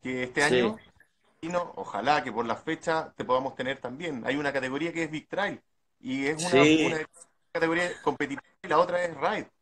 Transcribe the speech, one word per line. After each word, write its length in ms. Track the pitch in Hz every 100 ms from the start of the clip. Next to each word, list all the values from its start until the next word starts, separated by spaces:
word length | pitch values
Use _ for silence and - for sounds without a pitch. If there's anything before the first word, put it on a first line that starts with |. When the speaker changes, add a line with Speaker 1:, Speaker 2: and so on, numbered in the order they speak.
Speaker 1:
que 220 | 127 127
este 180 | 127 139
Speaker 2:
Sí. 0 |
Speaker 1:
año, 400 | 147 127 117 110 - _ _ _ _ _
y 80 | 165
no, 240 | 175 170 -
ojalá 480 | 95 101 117 147
que 80 | 131
por 140 | 110 117
la 100 | 110
fecha 560 | - 160 - 160 - _
te 80 |
podamos 300 | 110 127 135 -
tener 240 | 127 135
también. 420 | 123 131 170 135 113
Hay 100 | 139
una 160 | 147
categoría 400 | 135 131 135 165
que 120 | 160
es 60 | 160
Big 180 | 156 -
Trail, 340 | - 202 135 _ _ _ _
y 260 | 127 131 139
es 100 | 156
una, 280 | 131 131 147
Speaker 2:
Sí. 140 | 160
Speaker 1:
una 180 | 156 160 156 - - _ _
categoría 380 | 170 165 170 175 170
competitiva 400 | - 131 139 135 - _
y 60 | 190
la 100 | 156
otra 260 | 175 175
es 120 | 175 151
ride 340 | 156 208 - _